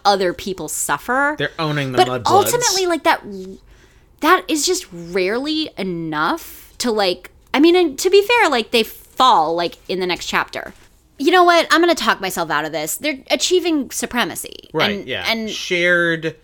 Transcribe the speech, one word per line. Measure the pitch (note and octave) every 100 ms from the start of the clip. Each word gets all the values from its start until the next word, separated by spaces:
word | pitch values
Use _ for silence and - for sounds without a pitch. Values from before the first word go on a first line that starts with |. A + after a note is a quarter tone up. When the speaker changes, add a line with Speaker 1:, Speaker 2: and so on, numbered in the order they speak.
| G3+
Speaker 1:
other | G3+ F#3
people | E3+ G3+ F#3 D3+
suffer. | - - D3+ - C4 C#4+ D4+
Speaker 2:
They're | D3 -
owning | D#3 D3 C3+
the | B2
Speaker 1:
But | B2+
Speaker 2:
mudbloods. | B2+ -
Speaker 1:
ultimately, | F#4 - A#4+ A#4+ F#4+ F4+
like, | E4
that, | E4 C#4 - G3 F#3 F#3+ - - _ _ _ _
that | D4+ F4+ -
is | D#4
just | D#4+ F4+ -
rarely | E3+ E3+ F#3 F#3 A#3 C#4+ D#4 D#4 -
enough | F#3+ E3+ E3 D3+ D#3+ E4 - - - -
to, | B3
like, | G#3+ G3 F3+ - _ _
I | B3+
mean, | D#4+ F4+
and | E4+ C4+
to | F#4
be | G4
fair, | G4+ A#4+ F#4+
like, | B3 A3+
they | A#3
fall, | A3 - - - C4 G3 D#3
like, | E3+ E3+ - -
in | F#3+
the | F3+
next | E3+ -
chapter. | F3+ - - - - _ _ _ -
You | C#4+
know | F#4
what? | F4 E4+ C#4+
I'm | D#4
gonna | F4
talk | D#4 A3 G3+
myself | F#3+ F3+ E3
out | D3+
of | D#3
this. | D#3+ B3+ -
They're | D4 C4 -
achieving | C#4+ - F4+ E4+ D4+ A#3+
supremacy. | - - B3 F#3 A#2 - G1+ -
Speaker 2:
Right, | D#3+ D3+
Speaker 1:
And, | G3+ C3
Speaker 2:
yeah. | G#2+ F#2
Speaker 1:
and | A3+ A3
Speaker 2:
Shared, | - - F3 F3 F3 E3+ E3 D#3+ -